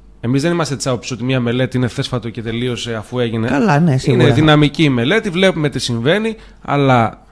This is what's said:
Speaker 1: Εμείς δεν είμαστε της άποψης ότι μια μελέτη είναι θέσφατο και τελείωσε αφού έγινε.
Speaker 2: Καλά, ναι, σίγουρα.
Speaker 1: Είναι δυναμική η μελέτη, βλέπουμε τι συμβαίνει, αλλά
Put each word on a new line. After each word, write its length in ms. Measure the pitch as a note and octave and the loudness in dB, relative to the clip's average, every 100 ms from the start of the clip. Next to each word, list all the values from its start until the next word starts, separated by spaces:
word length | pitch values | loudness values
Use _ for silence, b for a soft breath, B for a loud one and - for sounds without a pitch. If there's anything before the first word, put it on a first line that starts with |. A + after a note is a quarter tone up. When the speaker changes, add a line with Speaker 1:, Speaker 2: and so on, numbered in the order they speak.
| - - | -20 -8
Speaker 1:
Εμείς 220 | A#2 C#3 | -2 0
δεν 100 | E3 | 0
είμαστε 240 | E3+ D3 B2+ | -2 -2 -4
της 100 | C#3 | -4
άποψης 240 | A#2+ - | -4 -6
ότι 120 | A#2+ | -6
μια 160 | B2+ C3 | -2 -2
μελέτη 360 | A#2+ B2 B2 B2+ | 0 -2 -2 0
είναι 120 | B2 | -2
θέσφατο 400 | - B2+ B2 A#2 | -4 -6 -6 -6
και 120 | A2 | -8
τελείωσε 520 | A2+ A2+ B2 A2+ A#2 | -6 -4 -4 -6 -6
αφού 240 | A2 G2+ B2 | -8 -6 -4
έγινε. 300 | A#2 A2+ A2+ | -2 -2 -2
Speaker 2:
Καλά, 300 | C3+ A3 D3 | 0 2 2
ναι, 160 | E3+ C3 | 2 2
σίγουρα. 260 | - G#3 | 2 4
Speaker 1:
Είναι 80 | D3 | 4
δυναμική 500 | C#3 D#3 D3+ D3 - | 4 4 6 4 2
η 60 | D3+ | 2
μελέτη, 420 | B2 B2 G#3+ G#3 | 2 0 0 -2
βλέπουμε 380 | E3+ F#3+ E3 D3 | 2 2 2 -2
τι 100 | B2+ | -2
συμβαίνει, 580 | - A#2 B2+ G3+ A3+ A3 B B | -4 -2 0 0 -2 -6 B B
αλλά 600 | - C#3+ C3+ B2 A2 - - | -4 0 4 4 2 -4 -20